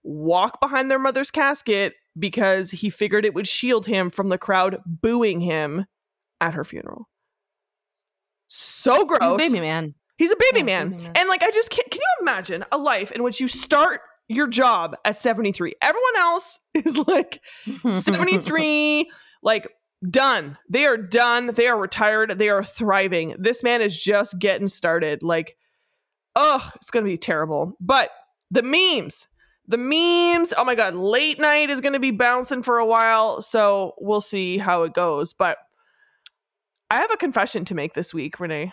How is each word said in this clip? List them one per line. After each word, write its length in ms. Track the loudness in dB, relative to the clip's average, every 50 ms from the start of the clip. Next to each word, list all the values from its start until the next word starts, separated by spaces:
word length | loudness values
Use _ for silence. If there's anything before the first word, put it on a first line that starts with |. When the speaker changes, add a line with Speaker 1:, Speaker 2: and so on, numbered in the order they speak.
Speaker 1:
walk 580 | _ -12 -10 -4 -2 0 2 2 2 0 -2 _
behind 300 | -4 -2 0 -2 0 0
their 80 | 0 0
mother's 320 | 0 0 0 -2 -4 -4
casket 640 | -2 0 0 0 0 -2 -2 -2 0 0 0 -2 -4 _ _ _ _ -6
because 520 | -6 -4 -2 0 2 2 2 2 -2 -6
he 180 | -8 -6 -6 -6
figured 340 | -2 -2 -2 0 0 0 0
it 100 | 0 -2
would 120 | -2 -4 -2
shield 380 | -4 -2 0 0 0 0 0
him 240 | 0 0 0 0 -2
from 180 | -2 -4 -2 -2
the 100 | -2 -2
crowd 400 | 0 0 2 2 2 2 0 -4 -8
booing 540 | -10 -6 -2 0 0 2 4 2 2 0 0
him 460 | -2 -2 -2 -2 -2 -2 -4 -6 -6 _ _ _ _ _ _ _ _ _ _ _
at 140 | -4 -4 -2
her 100 | -6 -8
funeral. 440 | -8 -10 -14 -12 -14 -16 -16 -20 _ _ _ _ _ _ _ _ _ _ _ _ _ _ _ _ _ _ _ _ _ _ _ _ _ _ _ _ _
So 560 | -8 -6 -4 -4 -4 0 2 4 4 4 4
gross. 160 | 2 2 2 2 2 2 2
Speaker 2:
He's 100 | 2 2
a 40 | 0
baby 60 | 0
man. 340 | -2 -2 -4 -4 -4 -6 -10 _ _ _ _
Speaker 1:
He's 140 | 0 2 2
a 60 | 4
baby 220 | 4 4 4 4 2
Speaker 2:
Yeah, 60 | 0
Speaker 1:
man. 260 | 0 -2 -2 -2 -4
Speaker 2:
baby 120 | -8 -10 -14
man. 80 | -2 0
Speaker 1:
And, 120 | 0 2 2
like, 140 | 2 2
I 80 | 2 2
just 200 | 2 0 -2 0
can't, 200 | -2 -4 -4 -4
can 100 | -6 -4
you 220 | 0 0 0 0
imagine 420 | 0 -2 -2 -2 -4 -6 -8 -8 -4 -4
a 80 | -4 0
life 320 | 0 0 0 0 -2 -6
in 100 | -4 -4
which 180 | -4 -2 -2 -2
you 80 | -2 -2
start 520 | -2 -4 0 2 4 4 4 2 0 -4 -12 _ _ _ _ _
your 180 | -2 0 0
job 500 | 0 2 4 4 4 4 2 0 -4 -8 -4 _
at 140 | -4 -2 0
seventy-three? 560 | 0 0 0 2 -2 -2 -2 -2 -6 -6 -2 _
Everyone 340 | 2 2 2 2 0 0 2 2
else 400 | 2 2 0 -2 -4 -6 -10 -12 _
<laughs> 80 | _ _
is, 220 | -2 -2 0 0 0 0 2
like, 320 | 2 2 0 -2 -10 -18 _ -20 -20 -16 -14
Speaker 2:
<laughs> 220 | -14 -12 -4 -2 -2
Speaker 1:
seventy-three, 1200 | 0 2 2 2 2 2 2 0 0 0 0 -2 -2 0 0 2 2 2 2 2 0 0 -2 -4 -8 -20 -20 _ _ _
like, 260 | 0 0 0 0 -2 -10 _ _ _ _ _ _ -8 0
done. 480 | 0 2 2 4 2 0 -4 -8 -14 -18 _ -4
They 160 | 0 2 2
are 100 | 2 2
done. 520 | 0 -2 0 2 2 4 4 2 0 -2 -2
They 180 | 0 2 2
are 120 | 2 2 0
retired. 600 | -2 -4 -2 2 2 2 4 2 0 0 0 0
They 100 | 2 2
are 140 | 2 0
thriving. 720 | 0 -4 -8 -4 0 2 2 2 2 0 0 -2 -2 -4 -8 -2
This 240 | 0 0 0 0
man 200 | 0 0 2 2
is 160 | 0 -2 -2 -2
just 380 | 0 2 2 2 2 -2 -4 -2
getting 300 | 0 0 0 0 -2 -4
started. 540 | -4 -2 -2 0 0 0 0 -2 -4 -4
Like, 340 | -2 -2 -2 -2 -2 -6 _ _ _ _ _ _ _ _ _ _ _ _ _ _ _ _ _
ugh, 340 | 4 4 4 2 0 -4 -8 -18
it's 140 | -18 -16 -4
gonna 160 | -2 -2 0
be 100 | 0 -4 -4
terrible. 540 | -4 -2 -2 -2 -2 -2 -2 -4 -4 -4 -6 _
But 300 | 0 2 4 4 4 2 -4 -18 _ _ _ _ _ _
the 120 | 0 0
memes, 640 | 2 2 2 2 4 2 2 0 -4 -6 -10 -10 -10 _ _ _ _ _ _ _ _
the 120 | -4 -2 -2
memes, 720 | 0 0 0 2 2 4 4 4 4 4 4 2 2 0 0
oh 80 | 0 0
my 100 | 0 2
God, 200 | 2 0 0 0
late 460 | -2 -2 0 2 2 0 0 0 0
night 300 | 2 2 4 2 2 0
is 100 | -2 -2
gonna 180 | -2 -2 -2 0
be 120 | 0 -2
bouncing 520 | 0 2 2 2 2 0 -2 -4 -6 -4
for 160 | -2 0 0 2
a 80 | 2
while. 540 | 2 2 4 4 4 4 2 2 0 -2 -6
So 520 | -8 -2 0 2 4 4 2 0 -2 -6 -8 -8
we'll 220 | -4 -2 -2 -2
see 380 | -2 -4 -4 -4 -4 -2 -4 -2
how 240 | 0 0 0 0 0
it 80 | 0 0
goes. 380 | -2 0 0 0 -2 -4 -6 -2
But 220 | _ -2 -2 -2 -6 _ _ _ _ _ _ _ _ _ _ _ _ _ -20 _ _ _ _ _ _ _ _ _ _ _ _
I 60 | 0
have 140 | 0 0 -2
a 60 | -2
confession 480 | -2 -4 -2 0 -2 -2 -2 -4 -8 -6
to 80 | -6 -6
make 200 | -6 -6 -6 -6
this 180 | -8 -8 -8 -8
week, 240 | -8 -8 -8 -10 -10
Renee. 340 | -8 -8 -6 -8 -8 -10